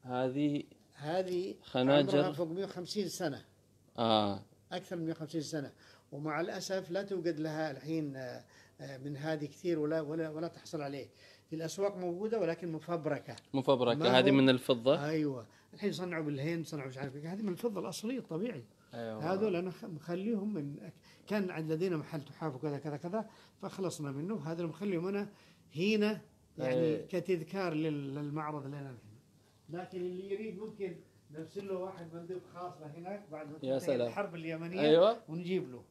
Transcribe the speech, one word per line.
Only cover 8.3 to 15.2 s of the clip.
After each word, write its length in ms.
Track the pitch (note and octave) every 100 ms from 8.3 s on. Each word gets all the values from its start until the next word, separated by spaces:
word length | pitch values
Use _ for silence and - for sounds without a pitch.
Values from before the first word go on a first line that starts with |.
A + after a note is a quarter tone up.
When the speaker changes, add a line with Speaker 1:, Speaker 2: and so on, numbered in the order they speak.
| A#2+ - - - -
Speaker 2:
آه، 180 | C#3 C3+
من 180 | C#3 C#3
هذه 280 | D#3 D#3
كثير 340 | D3 - F3 D#3+
ولا، 220 | D3+ D#3+
ولا، 300 | C#3+ D#3+ D#3+
ولا 180 | D#3 E3
تحصل 320 | - - D#3
عليه. 260 | C#3+ C#3 A2 - - - _
في 60 | D#3+
الأسواق 400 | D#3+ F#3+ G3+ F#3+
موجودة 440 | F3+ F3 G#3+ A3+
ولكن 320 | E3 E3 F3
مفبركة. 640 | D#3 D#3+ E3+ D3+ C3+ - A2+ -
Speaker 1:
مفبركة. 440 | C3+ B2+ C3 B2 A#2
Speaker 2:
ما 200 | A#2+ B2+
Speaker 1:
هذه 120 | C3
Speaker 2:
هو 40 |
Speaker 1:
من 140 | C#3 C3+
الفضة؟ 560 | B2+ - B2 B2 D3+
Speaker 2:
أيوة. 420 | D3 D#3+